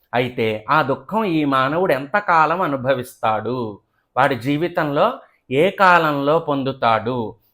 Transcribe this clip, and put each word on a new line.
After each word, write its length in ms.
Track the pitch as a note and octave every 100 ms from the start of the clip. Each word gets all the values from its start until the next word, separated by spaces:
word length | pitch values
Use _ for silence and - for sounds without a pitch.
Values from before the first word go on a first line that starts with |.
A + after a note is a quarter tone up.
| _
అయితే 340 | A#2 B2+ B2 A2+ G#2+ G#2+
ఆ 80 | D3
దుఃఖం 380 | C#3 C3+ - G#3 A3
ఈ 80 | D#3+ D3
మానవుడు 460 | C3+ C3 D#3+ F#3
ఎంతకాలం 680 | C3+ C#3 G#3 G3+ E3+ D#3 E3+
అనుభవిస్తాడు, 1000 | F3+ C#3 B2 C3 B2 - A#2 G#2+ G#2+ B2+ A2+ G2 _ _ _ B2
వాడి 200 | C#3 C3
జీవితంలో 680 | A#2 D3 E3+ F3 D3+ C#3+ G3+ C4 - _ - B2+
ఏ 20 | F3+ F#3+
కాలంలో 600 | F#3+ F3 D#3+ C#3+ C#3 D#3+
పొందుతాడు, 800 | E3 C#3 C3 C3+ A#2+ A2 G#2+ B2+ A2 - _